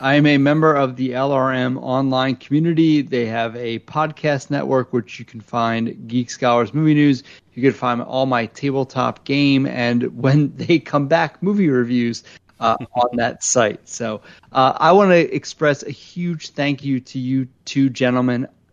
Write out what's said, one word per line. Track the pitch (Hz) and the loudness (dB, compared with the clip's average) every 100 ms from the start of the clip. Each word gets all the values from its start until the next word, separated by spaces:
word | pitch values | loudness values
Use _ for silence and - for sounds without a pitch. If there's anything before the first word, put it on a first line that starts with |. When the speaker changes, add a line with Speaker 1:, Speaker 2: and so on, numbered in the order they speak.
Speaker 1:
I | 135 147 | 0 4
am | 147 | 4
a | 143 | 4
member | 139 151 160 | 2 4 4
of | 143 131 127 | 4 0 -2
the | 131 | -4
L | 123 139 | -2 -2
R | 135 131 | 0 0
M | 127 127 127 | 0 -2 -4
online | 123 131 135 131 131 127 | -4 -2 0 0 -2 -4
community. | - 143 165 160 160 151 | -2 0 2 2 4 2
They | 127 127 113 | 0 -2 -2
have | 113 113 117 | -4 -6 -6
a | 120 113 | -8 -8
podcast | - 151 156 - 156 139 - | -6 -4 -4 -4 -4 -4 -4
network, | 147 135 131 123 | -6 -2 -2 0
which | 123 - - | -4 -6 -12
you | 120 | -18
can | 113 | -18
find | 104 120 117 113 113 - 117 | -8 -4 -2 -2 -4 -8 -6
Geek | 123 120 | -4 -4
Scholars | - 123 120 110 | -2 0 2 0
Movie | 147 156 147 | 0 2 4
News. | 147 127 - - _ | 4 2 -4 -20 _
You | 120 | -2
can | 131 | 0
find | - 127 120 | 0 -2 -4
all | 117 131 135 | -4 -2 0
my | 123 110 | 0 -2
tabletop | - 143 135 131 131 123 - - | -6 -4 -2 -4 -2 -4 -4 -4
game | 139 143 135 135 | 0 2 2 0
and, | 123 120 120 120 120 | -2 0 0 -2 -2
when | 131 147 143 - | 2 4 2 -2
<laughs> | |
they | 175 165 | 0 0
come | - 147 139 | 0 -2 0
back, | 165 160 - | 0 -2 -4
movie | 180 208 170 | -2 0 2
reviews, | 127 117 123 117 117 - - _ - | 2 0 0 -2 -4 -12 -20 _ -4
uh, | 117 - 113 | -2 -2 -2
Speaker 2:
<laughs> | 120 | -2
Speaker 1:
on | 123 120 | 0 0
that | 117 - | -4 -4
site. | - 131 110 - - | -2 2 2 0 -12
So, | - 117 107 - - _ | -10 -8 -8 -12 -20 _
uh, | 131 131 - | 0 2 4
I | 160 | 4
wanna | 196 196 175 | 6 6 4
express | 156 131 - - 151 143 | 4 -2 -10 -2 0 0
a | - | -4
huge | 139 - 175 175 160 - | -14 -14 -8 -6 -6 -10
thank | - 143 139 | -6 -4 -4
you | 139 131 | -4 -4
to | - 135 | -6 -8
you | 127 131 127 _ - | -4 -4 -4 _ -6
two | 139 135 | 0 0
gentlemen. | 120 127 127 127 123 135 _ _ | 0 0 0 0 -2 -6 _ _